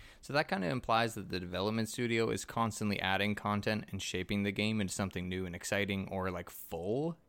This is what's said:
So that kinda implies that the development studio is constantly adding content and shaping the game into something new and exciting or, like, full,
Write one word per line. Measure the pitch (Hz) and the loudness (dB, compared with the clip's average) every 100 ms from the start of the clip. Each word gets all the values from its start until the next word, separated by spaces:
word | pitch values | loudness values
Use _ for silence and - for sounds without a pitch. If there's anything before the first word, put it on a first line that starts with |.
| - - | -18 -16
So | - | -2
that | 139 156 | 0 2
kinda | 196 175 | 0 0
implies | 131 - 113 117 107 | 0 2 2 2 -2
that | 90 | -4
the | 90 | -4
development | 90 90 101 113 110 | -2 0 2 2 0
studio | - 120 117 113 | 0 2 4 2
is | 113 | 0
constantly | - - 113 - 107 101 | -2 0 0 2 0 2
adding | 92 98 104 | 2 4 2
content | 101 104 104 110 107 - | 2 2 2 2 0 -2
and | 95 | -6
shaping | - 92 90 104 | -2 -2 0 0
the | 101 | 2
game | 98 107 110 | 2 2 2
into | 95 | 0
something | - 95 90 90 | 0 -2 -2 -4
new | 92 | -4
and | 92 85 | -4 -6
exciting | - 101 101 98 95 | -2 0 2 0 -2
or, | 95 92 | -2 -2
like, | 87 90 | -2 -6
full, | - - 82 92 120 165 165 | -12 -8 -4 0 0 0 -4